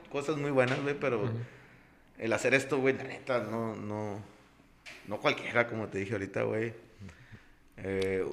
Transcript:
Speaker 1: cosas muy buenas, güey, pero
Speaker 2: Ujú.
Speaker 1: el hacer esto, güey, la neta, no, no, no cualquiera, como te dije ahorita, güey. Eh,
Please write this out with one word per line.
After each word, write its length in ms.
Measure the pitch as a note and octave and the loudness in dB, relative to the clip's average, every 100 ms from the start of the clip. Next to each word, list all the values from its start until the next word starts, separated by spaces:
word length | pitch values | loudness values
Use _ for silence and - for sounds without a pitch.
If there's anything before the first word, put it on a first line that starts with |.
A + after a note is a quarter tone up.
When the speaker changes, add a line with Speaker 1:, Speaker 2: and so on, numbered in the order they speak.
| - | -8
Speaker 1:
cosas 260 | C#3+ C#3+ D3+ | -4 -2 -2
muy 140 | C#3+ | 2
buenas, 320 | C3+ B2 C#3+ | 4 4 4
güey, 160 | C#3+ C#3+ | 0 0
pero 240 | C#3+ A#2 | 0 2
Speaker 2:
Ujú. 100 | G#2 A2+ A#2+ - - - - - - - | 0 -2 -6 -14 -20 -20 -20 -20 -20 -4
Speaker 1:
el 140 | A2+ | 0
hacer 200 | G#2+ B2+ | 2 6
esto, 240 | C3+ C3+ C#3+ | 4 4 2
güey, 140 | C3+ C3 | 4 2
la 80 | |
neta, 340 | - - - B2 | -2 -8 -2 -2
no, 320 | G#2+ A2+ A2+ G#2 | 0 -2 -2 -4
no, 440 | G#2 G#2 G#2+ G2+ G2 - - - - - - - - | -6 -4 -4 -8 -12 -18 -20 -20 -20 -20 -20 -16 -8
no 140 | G#2 | 0
cualquiera, 480 | D3 - - A#2+ A#2 | 0 0 0 2 2
como 180 | A2 G#2 | -2 -4
te 120 | F#2+ | -4
dije 160 | G2 | -2
ahorita, 280 | G#2+ G2 A2+ | -2 -2 -2
güey. 320 | A2+ A2 A2+ - - - G2+ - - - - - - - | 0 0 -2 -6 -16 -18 -18 -18 -20 -20 -20 -20 -20 -8
Eh, 480 | F#2+ F#2+ F#2+ F#2+ D2+ | -2 0 2 0 -2